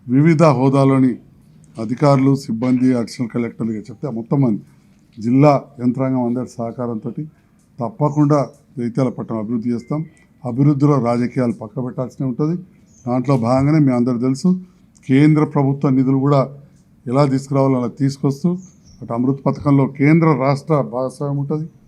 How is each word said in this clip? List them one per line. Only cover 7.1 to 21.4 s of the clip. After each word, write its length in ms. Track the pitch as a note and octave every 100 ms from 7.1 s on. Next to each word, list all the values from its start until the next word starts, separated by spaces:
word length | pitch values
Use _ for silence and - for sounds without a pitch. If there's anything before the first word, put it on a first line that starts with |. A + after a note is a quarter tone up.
| - D#3 _ _ _ _ _
తప్పకుండా 680 | A#2 - D3 D3 D3 D3 B2+ - _ -
జగిత్యాల 300 | A#2+ A#2 B2+
పట్టణం 300 | A2+ G#2 A2+
అభివృద్ధి 320 | G#2+ A#2+ A#2
చేస్తాం. 340 | A#2+ - D3 D#3+ _ _ _
అభివృద్ధిలో 600 | B2+ A#2+ C#3+ C#3+ D3 C#3+
రాజకీయాలు 480 | A#2 A#2+ A#2+ B2+ B2
పక్క 320 | G2 A2 -
పెట్టాల్సి 400 | B2 A#2+ B2+ -
ఉంటుంది. 360 | C3+ A#2 D3+ F3+ F#3 _ _ _ A#2+
దాంట్లో 280 | B2+ B2+ C3+
భాగంగానే 420 | A2+ C3 C#3 D#3
మీ 140 | C#3+
అందరూ 260 | B2 A#2+ A#2+
తెలుసు, 420 | B2+ C3+ F3+ F#3 - _ _ _ -
కేంద్ర 360 | C3+ D3+ D3+
ప్రభుత్వ 440 | D3+ C#3+ C3+ C#3 D3
నిధులు 280 | C3 C3 C3+
కూడా 320 | C3+ C#3+ B2+ - - _ _ _ -
ఎలా 180 | B2+
తీసుకురావాలో 540 | D3 C3 C3+ C#3+ C3+ C3
అలా 80 | A#2+
తీసుకొస్తూ, 720 | - C3+ C#3 C#3+ C#3 F3 F3+ - _ - -
అటు 100 | A2
అమృత్ 280 | A#2 B2+ C#3 -
పథకంలో 400 | C#3 D3 C#3 C3
కేంద్ర 400 | - C#3 D#3+ D#3+
రాష్ట్ర 540 | C#3 C3 C#3 C#3 D3+
భాగస్వామ్యం 580 | A2 A#2+ C3 B2+ C#3+
ఉంటుంది 300 | C#3+